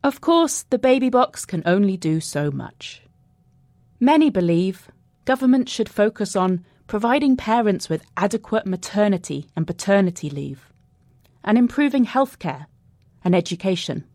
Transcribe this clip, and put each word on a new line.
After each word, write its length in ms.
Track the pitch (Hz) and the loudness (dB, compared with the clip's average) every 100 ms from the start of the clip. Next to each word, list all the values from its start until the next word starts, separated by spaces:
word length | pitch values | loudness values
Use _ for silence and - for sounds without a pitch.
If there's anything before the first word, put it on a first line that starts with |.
Of 180 | 277 269 | -2 -2
course, 420 | - 339 330 - - | 2 2 2 -2 -4
the 100 | 254 | 0
baby 300 | 254 254 254 | 2 2 4
box 360 | 247 - - - | 2 0 -2 -8
can 180 | 175 170 | -4 0
only 320 | 185 202 190 | 2 2 0
do 220 | 160 160 | -2 -2
so 320 | - 147 147 | -4 -4 -4
much. 500 | 139 - _ - - _ _ _ _ _ _ _ _ _ _ | -4 -10 _ -20 -20 _ _ _ _ _ _ _ _ _ _
Many 300 | 247 311 302 | 2 4 4
believe 600 | 190 175 170 185 185 - _ _ _ - | 2 2 2 0 -4 -16 _ _ _ -4
government 420 | 262 262 262 240 | 0 2 2 0
should 220 | - 214 | -4 -4
focus 460 | - 214 214 196 196 | 0 0 0 -4 0
on 280 | 185 180 - _ - | 0 -2 -6 _ -8
providing 500 | 208 233 277 285 254 | -4 0 2 2 0
parents 520 | - 233 214 190 - | 2 2 2 -2 -2
with 160 | 160 _ - | -6 _ -4
adequate 480 | 202 220 - 214 190 | -2 -2 -2 -4 -2
maternity 840 | 185 - 208 208 185 - 143 - - | -8 -4 0 2 0 -4 -10 -8 -6
and 120 | 160 | -6
paternity 600 | 170 - 202 185 175 151 | -4 0 2 2 -2 -8
leave, 440 | 143 139 139 _ _ _ _ _ _ _ _ | -8 -8 -12 _ _ _ _ _ _ _ _
and 120 | 208 226 | 0 2
improving 500 | 247 - 285 277 240 | 2 2 0 2 2
healthcare 600 | 262 269 - 170 143 151 _ _ _ _ _ | 2 0 -2 -10 -10 -14 _ _ _ _ _
and 120 | 175 175 | 0 2
education. 680 | 175 175 190 175 - 147 - | 0 -4 -2 -4 -4 -10 -10